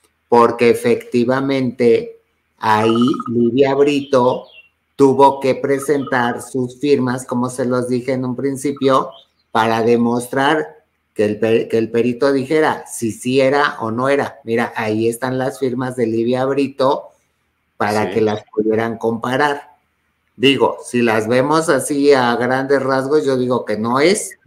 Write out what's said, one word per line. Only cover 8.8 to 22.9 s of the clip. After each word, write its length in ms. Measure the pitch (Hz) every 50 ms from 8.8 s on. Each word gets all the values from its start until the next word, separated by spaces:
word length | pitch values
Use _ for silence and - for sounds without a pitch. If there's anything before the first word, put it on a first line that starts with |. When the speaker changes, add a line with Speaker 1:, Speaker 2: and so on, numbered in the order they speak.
| 131 135 135 135 - - - - _ _ _ _ _ _ -
Speaker 1:
para 300 | 113 110 113 113 113 110
demostrar 1000 | 117 120 117 117 117 120 123 120 - - 135 135 147 156 151 151 - - _ _ _ _ _ _ _ _
que 100 | - 107
el 140 | 104 104 104
per-, 300 | 110 110 113 117 - -
que 100 | 113 113
el 100 | 110 110
perito 440 | 117 117 117 123 120 120 143 139 139
dijera 520 | 135 123 127 156 156 156 135 104 - -
si 260 | - - - 113 110 101
sí 280 | - - 123 131 135
era 360 | 131 131 143 143 147 143 - -
o 120 | 113 110 110
no 160 | 120 131 135
era. 320 | 143 139 120 101 - - -
Mira, 300 | 110 117 120 117 110 -
ahí 340 | 120 113 110 107 107 113 117
están 300 | 117 - 131 127 127 131
las 220 | 127 131 131 -
firmas 340 | 135 127 120 127 131 127 120
de 140 | 127 117 110
Livia 360 | 113 113 117 120 127 127 135
Brito 640 | 135 139 143 139 127 - - 131 135 147 - - - _ _ _ _ _ _ _ _ _ _ _ _ _
para 320 | - 110 104 107 107 107 90
Speaker 2:
Sí. 60 | 98
Speaker 1:
que 60 | 113 107
las 200 | 107 107 104 - _ -
pudieran 460 | 110 107 110 107 110 117 117 113 110
comparar. 760 | - 117 117 110 - 123 131 131 147 147 143 - - - - _ _ _ _ _ _ _ _ _ _ _ _
Digo, 440 | - 113 139 139 123 113 87 - - -
si 160 | - - 123
las 280 | 120 117 110 110 107 110
vemos 400 | 123 127 131 147 156 160 160 170
así 440 | 147 127 - - 151 139 143 143 139
a 220 | 127 123 120 120
grandes 480 | 110 123 123 135 135 135 135 143 135 123
rasgos, 420 | 131